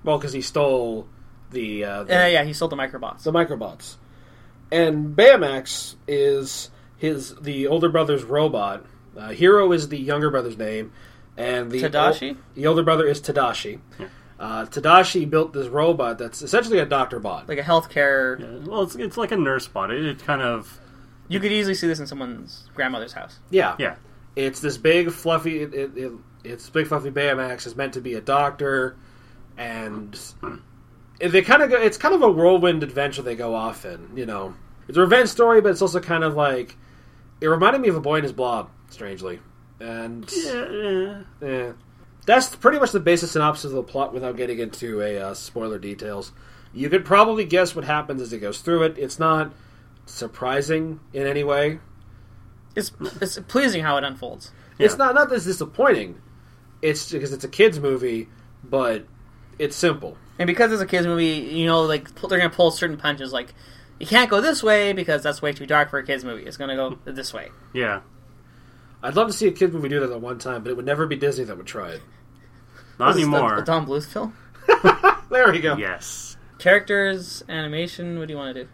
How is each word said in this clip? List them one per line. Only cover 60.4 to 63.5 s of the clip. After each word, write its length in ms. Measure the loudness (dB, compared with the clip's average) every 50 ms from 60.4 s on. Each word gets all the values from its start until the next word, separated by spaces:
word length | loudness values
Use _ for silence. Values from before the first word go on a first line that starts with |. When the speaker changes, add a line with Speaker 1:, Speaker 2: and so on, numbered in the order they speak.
| -2
Speaker 2:
because 260 | -2 2 2 2 2
it's 100 | 2 -2
a 40 | -2
kids' 200 | -2 0 0 0
movie, 200 | 0 0 0 0
you 400 | 0 0 -2 -6 -6 -4 -2 0
know, 160 | 2 2 2
like, 320 | 2 2 0 -2 -4 -10 -14
pu-, 140 | -12 -4 -2
they're 100 | 0 0
gonna 120 | 0 0
pull 200 | 2 4 4 4
certain 260 | 4 0 -4 -4 -4 -4
punches, 340 | -4 -4 -4 -4 -8 -8
like, 220 | -8 -8 -8 -8